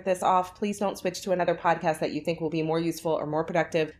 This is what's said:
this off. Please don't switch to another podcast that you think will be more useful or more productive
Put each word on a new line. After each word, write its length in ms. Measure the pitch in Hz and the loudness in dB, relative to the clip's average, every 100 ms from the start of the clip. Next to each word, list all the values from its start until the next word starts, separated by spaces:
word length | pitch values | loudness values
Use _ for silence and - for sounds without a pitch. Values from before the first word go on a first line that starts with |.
this 180 | 190 180 | 0 2
off. 320 | 190 185 180 | 4 4 2
Please 260 | - 208 202 | -4 -4 -2
don't 180 | 202 202 | -2 -2
switch 240 | 185 180 | -4 -4
to 100 | 202 | 0
another 240 | 180 175 | 2 2
podcast 440 | 165 180 165 175 156 | 2 2 2 0 0
that 120 | 160 | -2
you 80 | 151 | -2
think 220 | 151 165 | -4 -2
will 80 | 160 | -2
be 120 | 160 | -2
more 160 | 160 165 | 0 0
useful 360 | 165 160 165 | 0 -2 -2
or 120 | 156 | -2
more 200 | 147 151 | 0 -2
productive 480 | 160 170 160 165 156 | 0 0 0 0 -2